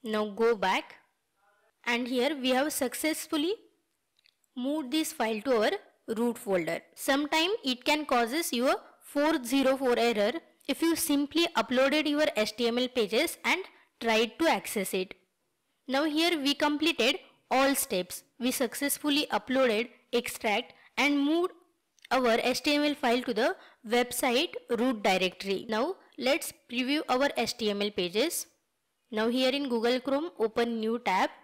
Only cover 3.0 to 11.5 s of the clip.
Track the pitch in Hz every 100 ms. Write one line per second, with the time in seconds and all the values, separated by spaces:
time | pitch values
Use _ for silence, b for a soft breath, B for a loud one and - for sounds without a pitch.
3 | 311 311 - 320 311 440 - _ _ _
4 | _ _ _ _ _ - 247 302 262 311
5 | 311 - 226 220 208 240 220 392 - _
6 | - 220 240 233 - 190 160 165 - -
7 | - 277 294 320 339 440 269 247 - 294
8 | 294 247 233 285 339 240 254 381 - -
9 | - 285 294 320 240 277 262 262 262 240
10 | 233 214 208 320 - _ - 277 330 330
11 | - 285 285 311 339